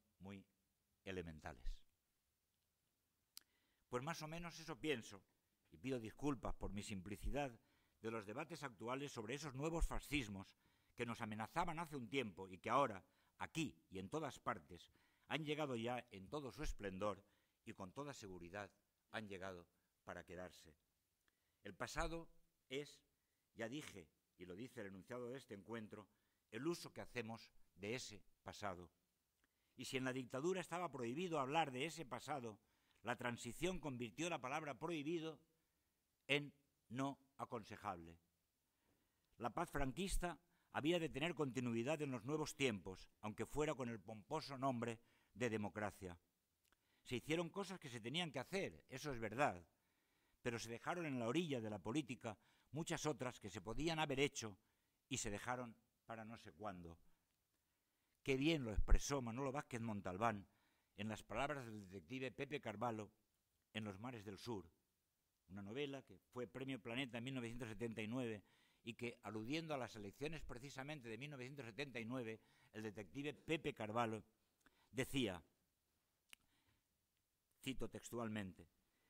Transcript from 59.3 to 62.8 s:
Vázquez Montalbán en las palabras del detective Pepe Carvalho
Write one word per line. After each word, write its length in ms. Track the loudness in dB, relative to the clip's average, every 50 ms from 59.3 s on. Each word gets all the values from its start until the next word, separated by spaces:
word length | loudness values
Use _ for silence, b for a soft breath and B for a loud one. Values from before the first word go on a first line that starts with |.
| 0 0 0 0
Vázquez 300 | 0 -2 -2 -2 -2 -2
Montalbán 640 | 0 0 0 0 0 0 2 4 4 4 4 2 -4 -10 b b b b b b b b b
en 120 | -4 -2 -2
las 140 | -2 -4
palabras 440 | -4 -4 0 0 2 2 0 -2 -4
del 140 | -6 -8 -8
detective 500 | -8 -8 -10 -10 -8 -6 -4 -4 -4 -4
Pepe 300 | -2 -4 -4 -2 -2 -4
Carvalho 500 | -2 -2 -2 2